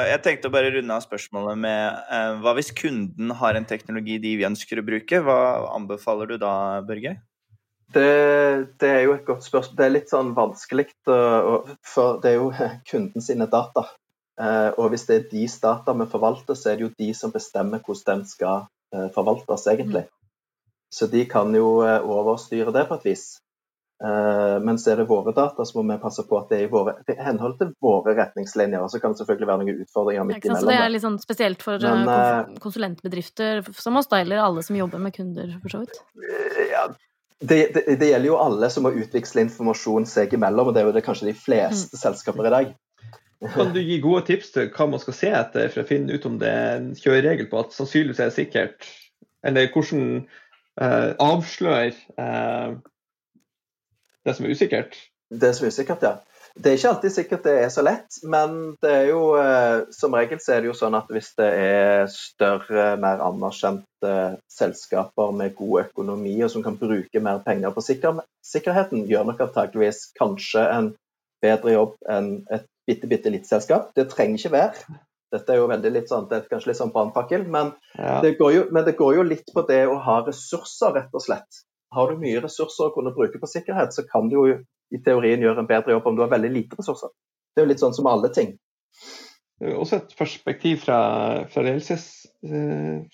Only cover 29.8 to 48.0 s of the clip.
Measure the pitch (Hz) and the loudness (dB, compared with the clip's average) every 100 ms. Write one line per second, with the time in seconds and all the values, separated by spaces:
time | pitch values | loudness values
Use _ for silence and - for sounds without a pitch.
29.8 | 95 107 104 101 98 - 208 196 95 247 | -6 -2 0 0 -2 -4 -2 0 2 2
30.8 | 233 220 220 208 - 220 208 185 - 202 | 2 -2 -4 -6 -6 -2 -2 -2 -6 -2
31.8 | 233 233 123 123 120 117 107 - 208 226 | 0 2 2 4 4 2 -2 -10 -10 -6
32.8 | 196 170 185 175 170 - 220 214 190 196 | -6 -6 -8 -8 -8 -4 -2 -4 -6 -8
33.8 | 233 262 269 196 175 208 208 165 165 202 | -2 0 2 0 0 2 2 0 -4 -2
34.8 | 180 180 196 196 185 170 175 175 190 202 | -2 -4 -8 -8 -10 -8 -10 -10 -10 -10
35.8 | 240 - _ - - - - - - - | -10 -14 _ -14 -8 -6 -4 -2 -2 0
36.8 | - - _ _ _ - 139 160 156 156 | -2 -6 _ _ _ -6 2 4 4 2
37.8 | 151 135 151 127 139 160 147 104 120 143 | 2 4 4 4 4 4 2 2 0 2
38.8 | 127 117 110 120 - 120 113 - 113 107 | 0 0 -2 -4 -2 0 0 0 -2 -2
39.8 | 113 110 110 113 101 117 98 107 127 113 | 0 0 2 0 2 2 2 2 4 4
40.8 | 107 107 127 - 104 110 - 113 90 208 | 4 2 0 -2 -4 -4 0 2 2 -2
41.8 | - - 117 95 - 107 113 127 135 - | -6 -4 -4 -4 -6 -2 2 2 2 -6
42.8 | _ _ 113 - _ - 214 190 185 180 | _ _ -20 -20 _ -14 -4 0 0 0
43.8 | 165 170 143 180 170 185 - 135 107 - | -2 0 0 0 2 -2 -2 -4 -2 -2
44.8 | 151 131 - 123 196 180 117 120 113 120 | -2 -2 -6 -4 0 0 0 -2 -2 -2
45.8 | - 139 139 143 120 113 113 113 117 123 | -2 -2 -2 -4 -6 -4 -2 0 -2 -4
46.8 | 127 - 139 131 147 135 107 110 117 - | -8 -2 2 4 4 0 -2 -4 -4 -6
47.8 | 135 156 | -2 0